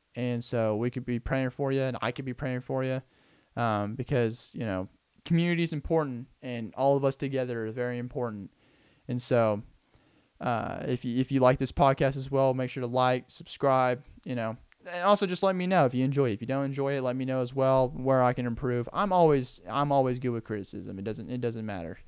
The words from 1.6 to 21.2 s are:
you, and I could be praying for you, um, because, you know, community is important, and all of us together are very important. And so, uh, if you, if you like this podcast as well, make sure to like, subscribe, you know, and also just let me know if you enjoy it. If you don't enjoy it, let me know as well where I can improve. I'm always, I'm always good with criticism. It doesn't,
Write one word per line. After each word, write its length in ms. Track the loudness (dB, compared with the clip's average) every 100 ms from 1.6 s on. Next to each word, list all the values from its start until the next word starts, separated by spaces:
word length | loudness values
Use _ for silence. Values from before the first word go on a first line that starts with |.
| -2
you, 120 | 0
and 140 | -2 -2
I 100 | -6
could 140 | -6
be 100 | -8
praying 260 | -6 -4 -6
for 220 | -4 -4
you, 200 | -2 -4 -8 _ _ _ _ -4
um, 380 | 0 0 -2
because, 560 | -6 -2 0 0 -2 -10
you 100 | -6
know, 240 | -4 -4 -6 _ _ _
community 380 | 0 2 2 0
is 100 | 0
important, 540 | -4 0 0 0 -6 -12 _
and 320 | -10 -8 -8 0
all 200 | 2 4
of 80 |
us 100 | 2
together 520 | -2 -4 -2 -2 -4 -4
are 60 |
very 260 | -4 -4 -4
important. 520 | -6 -4 -6 -6 -12 _ _ _ _ _ -6
And 120 | -6
so, 420 | 2 2 4 0 -6 _ _ _ _ _ _ _
uh, 440 | -4 -2 -4 -6 -4
if 180 | -4
you, 140 | -2 -2
if 140 | 0
you 80 | 4
like 180 | 6 4
this 140 | 0
podcast 440 | 4 4 4 0 0
as 140 | -2
well, 240 | 2 2
make 160 | 2 -4
sure 120 | -6
to 40 | -2
like, 380 | 2 4 2 -2
subscribe, 800 | -14 -14 -2 2 4 4 0 -6 -16
you 120 | -8 -4
know, 200 | -4 -6 -14 _ -10
and 140 | 0
also 240 | 4 4 2
just 160 | 2
let 140 | 0 2
me 100 | 2
know 180 | 4
if 100 | 4
you 100 | 4
enjoy 260 | 2 2 2
it. 40 |
If 60 | 0
you 40 | -2
don't 180 | -2
enjoy 320 | -2 -2 -2 0
it, 60 |
let 140 | -2 -2
me 80 |
know 160 | -2 -2
as 140 | -2
well 340 | 0 4 4 2
where 340 | 0 2 4
I 100 | 4
can 140 | 2 -2
improve. 420 | -2 -2 -2 -2
I'm 200 | -2 2
always, 480 | 6 6 6 0 -10 -6
I'm 220 | -2 2
always 280 | 2 2 0
good 100 | -2
with 160 | -4
criticism. 540 | -4 -6 -6 -10 -10 -8
It 60 |
doesn't, 240 | -6 -6